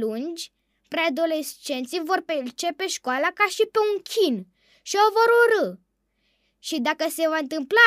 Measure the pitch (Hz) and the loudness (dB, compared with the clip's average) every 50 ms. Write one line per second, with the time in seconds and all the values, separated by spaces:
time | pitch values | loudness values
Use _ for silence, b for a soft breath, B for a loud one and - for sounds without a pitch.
0 | 220 220 220 233 277 349 339 330 - - _ _ _ _ _ _ _ _ - 330 | -2 -4 -4 -6 -6 -8 -8 -10 -12 -16 _ _ _ _ _ _ _ _ -4 -2
1 | 320 339 254 302 330 320 320 311 294 - - - - - 277 254 254 247 339 359 | -2 0 0 0 0 0 0 -2 -4 -6 -10 -12 -8 -6 -6 -6 -6 -6 -6 -6
2 | 320 311 370 370 359 - 320 285 254 247 - - 339 349 320 - 381 381 - - | -2 -2 -2 -2 -2 -4 -4 -4 -4 -6 -8 -6 -6 -6 -4 -4 -6 -6 -6 -6
3 | - 247 254 269 302 359 359 - 415 403 - - 440 427 - 440 427 427 415 381 | -6 -4 -2 0 -2 -2 0 0 -2 -2 2 0 -2 0 2 0 0 0 -2 -4
4 | - - - 453 392 302 240 190 185 b b b b b b b b - - 403 | -6 -4 0 0 2 2 0 -2 -6 b b b b b b b b -4 2 4
5 | 427 427 403 440 453 466 466 466 466 466 453 392 285 180 180 - _ _ _ _ | 4 4 4 4 4 6 6 6 6 4 4 2 0 -2 -4 -10 _ _ _ _
6 | _ _ _ _ _ _ _ _ _ _ _ _ - - 320 311 233 302 311 - | _ _ _ _ _ _ _ _ _ _ _ _ -10 -6 -4 -2 -2 -2 -2 -2
7 | 311 330 320 320 330 311 311 320 294 262 311 320 269 269 403 453 480 | -4 -4 -2 -2 -2 0 0 -2 -4 -4 -6 -6 -4 2 6 8 8